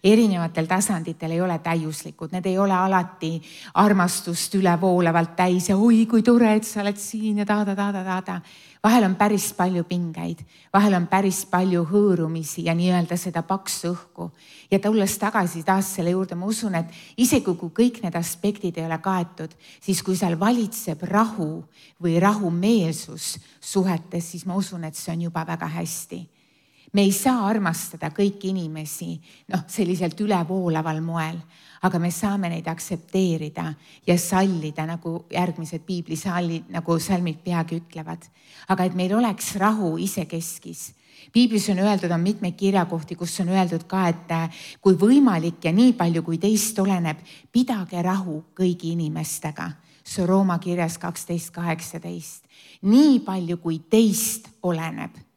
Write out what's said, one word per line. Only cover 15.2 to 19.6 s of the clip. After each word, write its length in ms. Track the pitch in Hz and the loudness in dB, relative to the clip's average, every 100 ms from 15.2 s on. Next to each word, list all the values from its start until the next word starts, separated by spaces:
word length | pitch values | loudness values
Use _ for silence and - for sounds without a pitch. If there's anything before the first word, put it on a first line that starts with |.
tagasi 400 | 208 220 175 165 | -2 0 -2 -2
taas 300 | 160 190 190 - | 0 0 0 -2
selle 160 | 170 | 0
juurde, 240 | 185 190 175 | 0 -2 -4
ma 140 | 190 | -4
usun, 240 | 220 220 170 | -4 -2 -2
et 160 | 165 - - - | -4 -10 -16 0
isegi 400 | 254 277 - 175 | 2 2 2 -4
kui 160 | 170 | -4
kõik 300 | - 247 233 | 2 2 2
need 140 | 180 170 | -6 -4
aspektid 560 | 170 - 202 208 180 170 | -6 -2 -4 -2 -6 -4
ei 80 | |
ole 160 | 165 160 | -4 -4
kaetud, 560 | 190 185 170 - 160 _ | -2 -2 -4 -8 -14 _